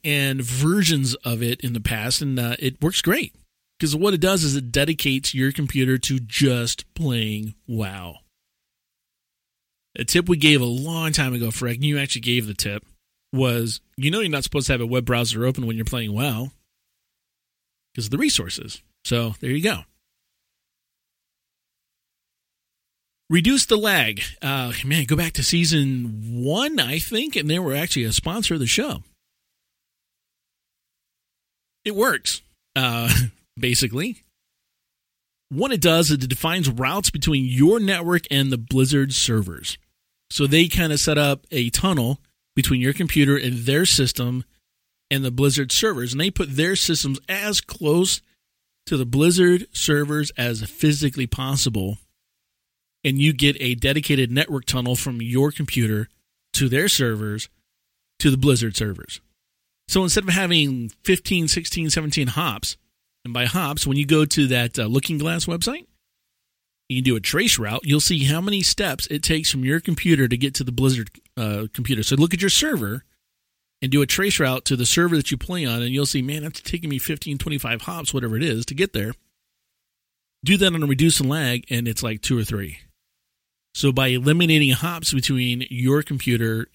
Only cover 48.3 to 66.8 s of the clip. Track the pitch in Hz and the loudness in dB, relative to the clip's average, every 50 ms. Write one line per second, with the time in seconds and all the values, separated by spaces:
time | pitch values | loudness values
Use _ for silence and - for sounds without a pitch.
48.3 | _ _ _ _ _ _ _ _ _ _ - - - 139 131 120 117 135 151 170 | _ _ _ _ _ _ _ _ _ _ -8 -4 -2 -2 -2 0 2 4 4 4
49.3 | 175 175 185 175 180 180 - - - - - - 151 147 147 143 151 151 151 139 | 6 6 6 6 6 4 2 -4 -6 -4 0 0 0 0 0 -2 -2 -2 -4 -4
50.3 | - - 123 123 117 107 110 104 - - - 151 147 139 151 143 127 139 131 117 | -4 -4 -4 -4 -4 -4 -8 -10 -6 0 2 2 2 2 0 -2 -2 -2 -4 -4
51.3 | - - 131 131 143 135 - 131 113 107 95 95 107 - _ _ _ _ _ _ | -4 -4 -4 -2 0 0 0 0 0 -2 -4 -4 -6 -8 _ _ _ _ _ _
52.3 | _ _ _ _ _ _ _ _ _ _ _ _ _ _ - 147 135 135 143 156 | _ _ _ _ _ _ _ _ _ _ _ _ _ _ -2 0 2 4 4 2
53.3 | 156 123 139 143 143 - 135 123 123 120 123 135 139 156 147 - 147 135 131 117 | 4 4 2 2 2 2 -2 -2 -2 0 0 0 0 0 0 0 2 2 2 2
54.3 | 120 139 156 - 160 135 123 - - 127 123 123 127 123 - 143 123 117 113 117 | 2 0 0 0 -2 -6 -4 -4 -4 -2 0 -2 -2 -2 -2 -4 -6 -6 -4 -2
55.3 | 120 131 139 151 147 - 156 - - 127 117 107 110 104 113 - _ _ _ _ | 0 2 2 2 0 -2 -6 -4 0 0 0 0 0 -2 -4 -6 _ _ _ _
56.3 | _ _ _ _ - - 139 127 120 139 175 202 - - 135 120 110 104 107 107 | _ _ _ _ -4 0 0 2 2 2 2 2 2 2 2 0 -2 -2 -4 -6
57.3 | 104 110 - - _ _ _ _ _ _ _ _ _ _ _ _ _ - - 156 | -6 -8 -8 -12 _ _ _ _ _ _ _ _ _ _ _ _ _ 0 2 4
58.3 | 131 131 131 143 135 117 113 113 98 - 110 104 98 82 - - - - _ _ | 4 4 4 4 4 4 2 -2 -2 -2 -4 -4 -6 -8 -10 -14 -16 -16 _ _
59.3 | _ _ _ _ _ _ _ _ _ _ _ - - 190 190 175 - 214 202 190 | _ _ _ _ _ _ _ _ _ _ _ 0 0 2 2 4 2 2 2 2
60.3 | 170 190 196 180 175 165 151 143 131 127 117 110 - _ - - 190 180 - - | 2 2 2 4 4 4 4 2 0 -2 -6 -8 -10 _ 0 0 0 0 0 -2
61.3 | 190 180 165 151 - 180 165 - - 175 165 156 139 170 156 151 143 - 143 123 | -2 0 0 0 0 -2 -2 -4 -4 -4 -2 0 -2 -2 -2 -2 -2 -2 -2 -2
62.3 | 110 147 147 151 107 98 - - - - _ _ _ _ _ _ _ _ - 120 | -2 -2 -2 -4 -4 -6 -6 -8 -10 -10 _ _ _ _ _ _ _ _ -12 -8
63.3 | 117 123 123 120 - 180 180 139 143 151 - 143 135 143 147 139 156 156 151 147 | -4 -2 -2 0 0 -2 -2 -2 -4 -4 -2 0 0 0 2 4 4 4 4 4
64.3 | - - 143 131 127 123 120 120 - - 113 107 117 139 - - 170 147 147 160 | 4 2 2 2 2 2 0 0 -2 -2 -2 0 0 0 0 -2 -4 -4 -2 -2
65.3 | 170 170 165 175 170 170 170 - 262 339 349 _ _ _ _ _ _ _ _ _ | -4 -4 -4 -4 -4 -2 -2 -4 -4 -6 -10 _ _ _ _ _ _ _ _ _
66.3 | _ _ _ _ _ _ _ _ _ _ | _ _ _ _ _ _ _ _ _ _